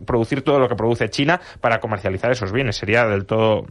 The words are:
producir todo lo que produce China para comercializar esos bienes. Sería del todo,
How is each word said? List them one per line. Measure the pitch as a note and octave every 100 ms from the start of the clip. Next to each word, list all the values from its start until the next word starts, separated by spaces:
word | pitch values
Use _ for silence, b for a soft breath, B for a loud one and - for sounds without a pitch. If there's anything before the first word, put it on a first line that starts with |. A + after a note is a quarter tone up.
producir | - B2 A#2 C3+
todo | C#3+ C#3
lo | B2
que | G#2
produce | A2 A#2+ A2
China | - C#3+ F3+ B B
para | A#2+ A2+
comercializar | A#2 G#2 G2 F#2+ A#2
esos | B2 G2+
bienes. | A2+ C3 -
Sería | G2+ A2+ A#2
del | G2+ G2
todo, | A2+ A2 G#2 -